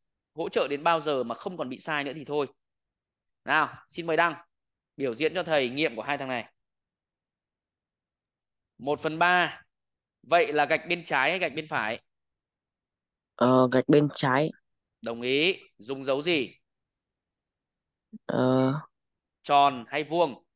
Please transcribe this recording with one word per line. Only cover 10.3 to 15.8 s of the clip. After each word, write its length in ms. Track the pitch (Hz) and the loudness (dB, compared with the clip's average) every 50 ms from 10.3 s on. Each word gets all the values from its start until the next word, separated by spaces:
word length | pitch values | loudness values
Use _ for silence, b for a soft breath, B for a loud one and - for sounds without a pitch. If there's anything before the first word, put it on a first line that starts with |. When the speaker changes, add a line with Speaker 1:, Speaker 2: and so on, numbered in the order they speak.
| 165 175 165 - | 4 4 4 4
Speaker 1:
là 120 | 147 147 147 | 2 0 2
gạch 160 | 143 160 147 - 175 | 2 0 -2 -2 -4
bên 160 | 175 175 160 | -6 -4 -4
trái 260 | - 156 135 131 151 | -2 0 0 2 2
hay 80 | 180 185 | 0 0
gạch 160 | 180 147 131 | -4 -4 -6
bên 120 | 156 156 | -6 -8
phải? 360 | 156 156 123 107 107 117 - _ _ _ _ _ _ _ _ _ _ _ _ _ _ _ _ _ _ _ _ _ _ _ _ _ _ _ | -6 -4 -4 -4 -4 -6 -8 _ _ _ _ _ _ _ _ _ _ _ _ _ _ _ _ _ _ _ _ _ _ _ _ _ _ _
Speaker 2:
Ờ, 340 | - 120 127 131 131 131 123 | 0 2 4 6 6 4 4
gạch 160 | 127 131 - - | 4 2 4 6
bên 200 | 143 151 151 143 - | 6 6 6 4 0
trái. 360 | - 151 131 127 139 156 - - _ _ _ _ _ _ _ _ _ | -2 0 0 2 2 0 0 -4 _ _ _ _ _ _ _ _ _
Speaker 1:
Đồng 200 | - 113 117 117 | -10 -10 -8 -4
ý. 380 | 120 127 135 143 160 190 175 - - _ _ | -2 0 0 2 2 0 -2 -4 -8 _ _
Dùng 260 | - | -16